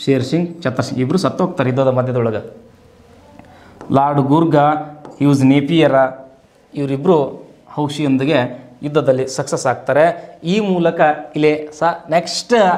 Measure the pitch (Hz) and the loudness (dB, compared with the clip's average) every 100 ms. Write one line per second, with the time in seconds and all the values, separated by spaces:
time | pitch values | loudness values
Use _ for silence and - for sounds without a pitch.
0 | - 135 123 160 175 - 131 120 123 123 | 0 0 0 -2 -2 -6 -6 -4 -4 -4
1 | 127 185 135 - 185 - 131 127 131 123 | -2 0 -2 -2 -2 -2 -2 0 0 0
2 | 127 123 113 107 - - - _ _ _ | -2 -2 -2 -4 -8 -16 -20 _ _ _
3 | - - - - - - - - - 135 | -20 -20 -20 -20 -20 -20 -20 -18 -2 2
4 | 139 147 131 151 165 147 143 151 - - | 2 0 2 2 4 4 2 0 -6 -14
5 | - - 143 139 131 143 143 165 147 135 | -20 -2 2 4 4 4 2 2 4 4
6 | 131 - - _ _ _ _ - 139 139 | 2 -2 -18 _ _ _ _ -8 -6 -2
7 | 165 160 135 - - - - - 147 165 | 2 2 0 -6 -20 -20 -12 -6 -6 -2
8 | 147 131 131 147 123 - - - 147 151 | 0 0 0 0 -2 -6 -20 -14 -4 0
9 | 131 131 127 - 143 160 131 117 - 135 | 2 0 -2 -6 -6 -4 -2 -2 0 2
10 | 165 165 - - 165 208 208 180 170 170 | 2 0 -10 -10 -4 -2 0 0 0 2
11 | 156 151 - 156 151 151 - - 165 165 | 2 2 -6 0 0 0 -4 -4 -2 -2
12 | - 165 170 - - 233 190 | -2 -2 -2 -6 0 2 2